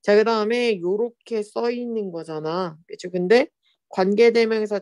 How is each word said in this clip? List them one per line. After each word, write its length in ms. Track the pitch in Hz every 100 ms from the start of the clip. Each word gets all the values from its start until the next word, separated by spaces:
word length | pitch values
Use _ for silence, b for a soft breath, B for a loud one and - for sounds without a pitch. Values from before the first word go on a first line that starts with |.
자, 120 | - 208
그다음에 640 | 220 226 208 240 240 202
요렇게 600 | 175 202 233 _ - 226
써 280 | 214 - 233
있는 400 | 240 240 226 196
거잖아. 680 | 165 160 156 156 170 185 160 _
그죠? 220 | - 180
근데 380 | 180 180 233 294 _ _ _ _
관계대명사 880 | - 190 208 233 233 226 220 214 202